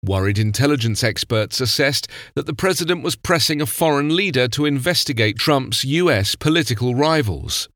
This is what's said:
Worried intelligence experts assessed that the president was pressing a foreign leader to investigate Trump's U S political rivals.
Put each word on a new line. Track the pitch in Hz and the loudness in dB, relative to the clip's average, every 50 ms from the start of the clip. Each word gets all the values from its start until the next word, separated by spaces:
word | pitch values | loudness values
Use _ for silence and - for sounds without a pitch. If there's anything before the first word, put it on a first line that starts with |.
| - | -4
Worried | 95 98 95 95 101 104 101 | -2 -2 0 0 0 0 0
intelligence | 110 107 101 - 131 143 147 139 110 117 107 - - | 0 -2 0 0 2 2 2 0 0 -2 -2 0 -2
experts | 117 104 - - - 120 110 107 - - - 131 | -2 -2 -4 -6 -2 -2 -2 -2 -2 -4 -4 -2
assessed | 113 - - 143 135 143 - - - - - - - _ | -2 0 2 0 0 0 -2 -6 -8 -16 -18 -20 -8 _
that | 143 143 | -6 -6
the | 151 156 | -6 -6
president | - - 180 185 - 180 160 180 170 - | -2 0 0 0 0 0 -2 -2 -2 -2
was | 175 - | -4 -6
pressing | - _ - 180 160 - - 160 147 151 | -6 _ 0 0 2 2 0 0 0 -2
a | |
foreign | 139 - - 175 160 147 143 143 151 160 | -4 0 0 2 2 2 2 2 2 0
leader | 180 202 196 143 127 123 123 | 0 0 0 2 2 0 0
to | 113 - 147 | 0 0 0
investigate | 151 143 135 127 175 175 - - - 139 110 113 110 101 104 | 0 0 0 0 0 0 0 0 -2 0 2 2 0 0 0
Trump's | - - 151 139 131 - - - - | 2 2 2 2 2 0 -4 -4 -2
U | 135 143 165 180 170 | 0 0 2 4 4
S | 139 101 98 - - | 4 2 2 0 -4
political | - - 156 156 170 151 - 123 104 123 123 123 | -2 0 2 2 2 2 0 -2 -2 -2 -2 0
rivals. | 127 147 156 160 156 139 104 85 69 - - - - - - _ | 2 2 2 2 2 0 0 -2 -4 -6 -6 -6 -6 -6 -8 _